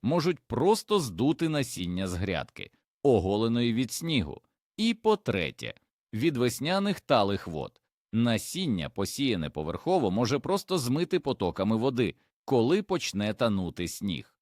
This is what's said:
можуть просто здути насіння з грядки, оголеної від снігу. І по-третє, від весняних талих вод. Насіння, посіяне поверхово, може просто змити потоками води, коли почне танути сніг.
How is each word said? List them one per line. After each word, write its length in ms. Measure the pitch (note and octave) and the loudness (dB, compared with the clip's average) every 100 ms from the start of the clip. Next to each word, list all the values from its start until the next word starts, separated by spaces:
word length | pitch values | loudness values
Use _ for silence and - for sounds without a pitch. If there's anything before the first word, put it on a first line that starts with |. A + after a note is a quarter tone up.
можуть 380 | A2+ E3+ D#3+ E3 | -2 0 0 -2
просто 600 | - A2+ E3 A3 - G#3 | -4 0 2 2 2 -2
здути 500 | C3+ E2+ C3 D#3+ E3 | 0 0 0 2 0
насіння 580 | D3+ B2+ - F2+ F2+ F#2+ | 0 -4 -4 -4 -2 -2
з 60 | |
грядки, 580 | F2 G2 E2 B1 - - _ _ _ | -2 -2 -2 -4 -10 -16 _ _ _
оголеної 720 | C#3+ A2+ F#2 G#2 A2+ A#2 A#2+ | 4 4 4 2 2 2 0
від 180 | A2+ B2+ | 0 -2
снігу. 500 | - E3 D3 D#2 - - _ _ - | -4 -2 0 0 -6 -18 _ _ -2
І 160 | A3+ | 0
по-третє, 800 | A3+ A3 G#3+ - G2 D2+ - A#1 - _ _ _ | 2 2 2 2 -2 -2 -6 -12 -12 _ _ _
від 240 | A2 D#3 C3+ | -2 0 2
весняних 640 | B2 - C#3+ F#3+ G3+ F#3 | 0 0 -2 0 0 -4
талих 460 | - B2+ G2+ G2+ - | 2 2 4 0 -4
вод. 340 | D#2 A#1+ - _ _ _ | -8 -10 -14 _ _ _
Насіння, 760 | A2 A#2+ A2 - E3+ F3+ G2 D2 | 0 2 0 -2 -4 -2 -2 -4
посіяне 600 | - G2 - C#3 G2+ D2+ | -4 -4 -2 0 0 -2
поверхово, 600 | D2 D#2 E2+ - F#3 A2 | -4 -6 -4 0 0 2
може 280 | F#2+ A#2+ C#3 | 0 0 -2
просто 380 | - F#3+ - F#3 | -2 -2 -2 -2
змити 420 | A#2+ C#3 F3 F3+ | 0 0 0 -2
потоками 560 | C#3 B2 F#2 E2 G2 A2 | -2 -2 -2 0 0 2
води, 400 | B2+ B2 G#2+ - _ _ - | 0 2 0 -2 _ _ 0
коли 360 | C3 A2+ F#3 | 2 4 2
почне 500 | G3+ F3+ - F#2+ G#2 | 0 -2 -2 -2 -2
танути 540 | G#2+ A#2 G2 F2+ - F2 | 0 2 2 0 -4 -6
сніг. 480 | - G#2 D2+ - _ | -4 -6 -6 -8 _